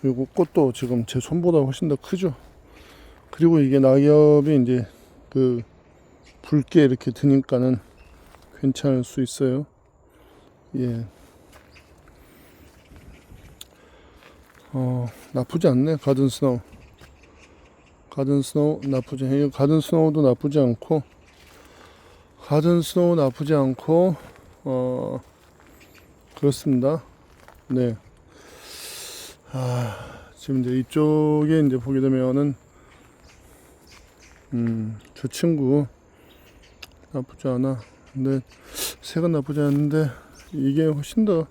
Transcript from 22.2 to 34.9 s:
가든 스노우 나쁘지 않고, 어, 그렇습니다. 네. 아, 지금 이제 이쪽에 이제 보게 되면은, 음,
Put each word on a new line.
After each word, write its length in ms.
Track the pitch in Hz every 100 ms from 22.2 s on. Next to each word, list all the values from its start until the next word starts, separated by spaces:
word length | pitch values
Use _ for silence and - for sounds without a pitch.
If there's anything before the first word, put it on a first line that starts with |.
| _ _ -
가든 360 | 147 160 175
스노우 340 | 156 180 175 170
나쁘지 380 | 135 123 147
않고, 640 | 151 135 127 - 165 185 156 - - - - 139
어, 560 | 127 127 127 - - - _ _ _ - - - - - _ _ -
그렇습니다. 680 | 143 131 151 127 131 160 - - _ _ - - _
네. 260 | 127 123 110 - _ _ - - - - - - - - - - - -
아, 420 | 131 127 123 117 101 - - - -
지금 240 | - 135
이제 180 | 127 127
이쪽에 840 | 123 156 151 151 151 151 151 160
이제 160 | 143 127
보게 240 | 120 135
되면은, 520 | 135 131 127 131 147 135 _ _ - - - _ - - - - - _ - - - _ - - _
음, 480 | 123 117 113 110